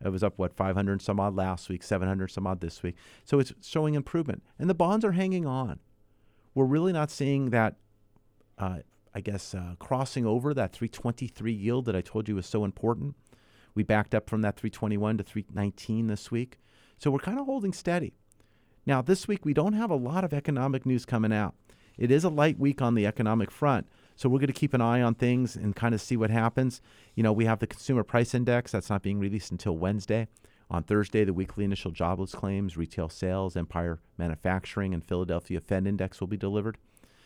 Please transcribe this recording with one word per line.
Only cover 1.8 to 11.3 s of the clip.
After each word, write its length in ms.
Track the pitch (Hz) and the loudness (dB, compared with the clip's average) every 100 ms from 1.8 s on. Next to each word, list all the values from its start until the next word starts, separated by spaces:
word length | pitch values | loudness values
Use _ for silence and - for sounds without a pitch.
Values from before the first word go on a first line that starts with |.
seven 260 | - 98 92 | -2 0 0
hundred 220 | 95 95 | 0 -4
some 160 | - 98 | -4 -4
odd 140 | 92 | -4
this 220 | 82 - | -6 -8
week. 140 | 90 87 - - | -8 -8 -16 -20
So 140 | - 143 | 0 2
it's 160 | 131 - | 2 -4
showing 320 | - 165 151 | -6 -2 0
improvement. 480 | 147 - 170 147 - - - | 0 -2 -2 -2 -6 -10 -4
And 100 | 175 | 0
the 60 | |
bonds 280 | 175 175 214 | 2 2 2
are 100 | 220 | 2
hanging 340 | 180 190 185 156 | 2 0 0 -2
on. 320 | 131 123 73 _ _ _ _ _ _ _ | -2 -4 -8 _ _ _ _ _ _ _
We're 120 | 135 131 | 2 4
really 260 | 151 180 | 4 2
not 180 | 170 151 | 2 -2
seeing 380 | - 139 139 131 | 0 0 2 2
that, 280 | 113 110 - _ _ _ _ _ _ _ - | 4 2 0 _ _ _ _ _ _ _ -6
uh, 220 | 95 87 - _ _ | -4 -4 -10 _ _
I 60 | 104 | -10
guess, 320 | 104 101 - | -8 -8 -8
uh, 220 | 95 87 85 | -10 -10 -10
crossing 480 | - 131 135 135 113 | -4 -2 -2 0 2
over 260 | 117 143 | 2 0
that 220 | 135 98 | 0 -2
three 140 | - 113 | -4 -8
twenty-three 680 | - 120 120 127 | -4 -4 -4 -6